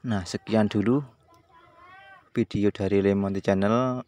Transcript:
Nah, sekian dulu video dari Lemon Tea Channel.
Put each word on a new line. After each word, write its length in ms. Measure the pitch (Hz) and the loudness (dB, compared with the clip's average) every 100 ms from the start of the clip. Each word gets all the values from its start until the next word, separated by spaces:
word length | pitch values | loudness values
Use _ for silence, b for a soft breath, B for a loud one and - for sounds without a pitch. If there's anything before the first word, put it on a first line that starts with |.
Nah, 240 | 127 104 | -4 -4
sekian 480 | 90 - - 110 104 | -4 -10 -2 0 2
dulu 320 | 107 101 131 139 _ _ - _ - _ - - - - - _ | 0 0 0 -2 _ _ -20 _ -20 _ -20 -20 -20 -20 -20 _
video 400 | - 113 104 101 | -4 -2 0 -2
dari 320 | - 98 98 | 0 0 2
Lemon 320 | 98 101 98 98 | 2 2 0 -2
Tea 160 | - | 0
Channel. 480 | 98 101 113 127 127 | 2 2 0 0 -4